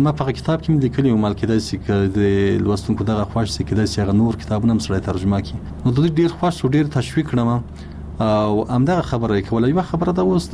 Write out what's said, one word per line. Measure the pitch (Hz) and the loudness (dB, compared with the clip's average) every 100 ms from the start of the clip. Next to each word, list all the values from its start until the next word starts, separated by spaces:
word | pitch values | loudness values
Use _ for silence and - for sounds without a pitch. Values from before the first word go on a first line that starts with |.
ما | 147 | 0
په | 151 | 0
هغه | 135 120 | -2 -2
کتاب | - 160 | -2 -2
کې | - | 2
مې | 156 | 2
لیکلي | 127 131 135 | 2 2 2
وو، | 110 | 4
مال | 104 101 | 2 0
کېدای | 120 110 | 0 0
شي | 110 98 | 0 -6
که | - 101 98 104 | 0 2 2 2
د | 101 98 98 101 | 2 4 2 2
لوستونکو | 98 101 - 101 101 | 0 0 -2 -2 0
دغه | 107 98 | -2 -2
خوښ | 117 104 | -2 -2
شي، | - | -4
کېدای | 82 98 104 | -2 0 0
شي | 107 | 0
هغه | 98 101 | 2 2
نور | 113 104 | 2 0
کتابونه | - 107 117 | -4 0 2
هم | 110 - | 2 0
سړی | 95 95 | -2 -2
ترجمه | 92 98 98 | -2 0 -2
کړي. | 95 - - - | -2 -10 -10 -4
نو | 127 | 0
د | 123 | 2
دوی | 165 | 2
ډېر | 156 165 - | 2 0 0
خوښ | 175 - | -2 0
سو، | 131 147 | 0 0
ډېر | 147 139 | 0 -2
تشویق | - 160 156 | -2 -2 -2
کړم. | 123 117 120 117 - - - - - | 0 0 -2 -4 -14 -14 -14 -12 -2
او | 110 107 107 104 113 | 2 2 2 0 0
همدغه | 123 131 180 | 2 2 2
خبره | - 120 113 101 | 0 -2 0 0
یې | 95 | 0
کوله. | 113 123 | 0 2
یوه | 175 170 | 0 -2
خبره | 170 175 | -2 -2
ده، | 180 | 0
اوس | 185 180 - | 2 0 0